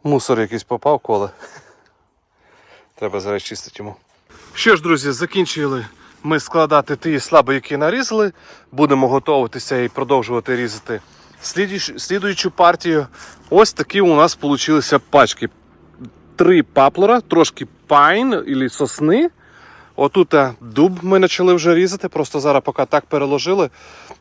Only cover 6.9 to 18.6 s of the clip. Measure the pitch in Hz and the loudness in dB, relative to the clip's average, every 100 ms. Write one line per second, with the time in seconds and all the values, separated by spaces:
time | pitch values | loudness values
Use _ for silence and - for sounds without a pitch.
6.9 | 143 165 147 - 160 127 135 - 143 151 | -6 -4 -4 2 2 2 -4 -4 -4 -2
7.9 | 240 254 220 208 - - - _ 127 151 | -2 -4 -2 -2 -6 -20 -20 _ -2 2
8.9 | 139 131 135 160 143 117 127 - 131 120 | 2 2 0 0 0 0 -8 -6 -4 -4
9.9 | - 123 135 110 120 113 123 120 107 - | -6 -2 -2 0 -6 -4 -6 -6 -10 -12
10.9 | 110 _ _ _ _ - - 196 190 - | -12 _ _ _ _ -10 -4 -4 -6 -10
11.9 | - - 196 202 185 180 - 175 - 170 | -12 -8 -6 -4 -4 -6 2 2 2 -2
12.9 | 156 135 - - - - 175 214 - 151 | -2 -4 -14 -20 -20 0 4 4 0 -4
13.9 | 202 185 147 165 - 147 139 - 156 - | 0 2 4 2 0 -4 -2 0 0 2
14.9 | 139 _ 143 127 - 113 _ _ _ _ | -2 _ 4 4 0 -10 _ _ _ _
15.9 | _ 123 _ _ - 175 180 - - 139 | _ -20 _ _ 0 4 4 2 2 2
16.9 | - 202 240 - 170 156 - - _ _ | 2 2 2 2 2 2 -2 -18 _ _
17.9 | 143 147 196 262 202 - 135 | 4 4 2 0 -4 -4 -4